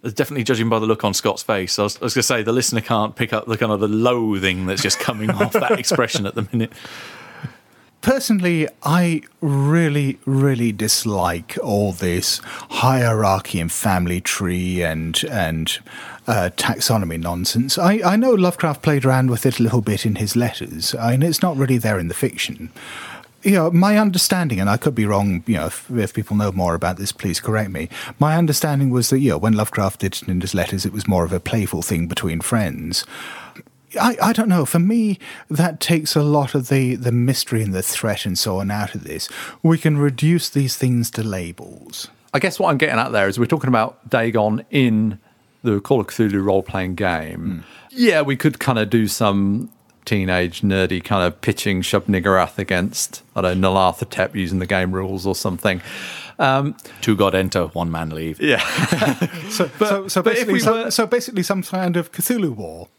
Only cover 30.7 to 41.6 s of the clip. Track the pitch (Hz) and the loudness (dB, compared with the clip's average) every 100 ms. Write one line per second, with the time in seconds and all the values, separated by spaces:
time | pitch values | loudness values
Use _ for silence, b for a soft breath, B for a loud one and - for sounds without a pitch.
30.7 | 98 95 104 98 92 82 92 - 117 95 | -2 -4 -4 0 2 2 -2 -2 -2 -2
31.7 | 82 - 90 85 - 92 82 - 120 95 | -4 -2 -2 -2 -2 -2 -4 0 0 0
32.7 | 67 76 90 - B B B B B - | -4 -4 -4 -6 B B B B B -20
33.7 | _ _ 226 233 240 208 226 220 180 143 | _ _ 0 0 2 2 2 2 2 4
34.7 | 170 180 233 214 190 B B B 151 175 | 2 4 2 2 -2 B B B 0 0
35.7 | 156 - 170 151 160 147 147 135 143 123 | 0 0 0 2 2 4 2 2 -2 0
36.7 | 139 127 127 120 120 120 131 - 117 104 | 2 2 0 0 2 2 0 -2 -2 0
37.7 | 95 - - 113 101 104 90 110 92 98 | -2 -4 -2 -2 -2 -2 -2 -2 -2 -2
38.7 | 104 101 101 - 76 - B B B 165 | -4 -4 -8 -10 -10 -10 B B B 2
39.7 | 160 156 147 143 123 151 170 - 143 135 | 4 2 4 2 2 2 2 0 -2 -2
40.7 | - 131 120 117 - 110 92 85 85 | 0 0 2 0 -4 -4 -4 -8 -12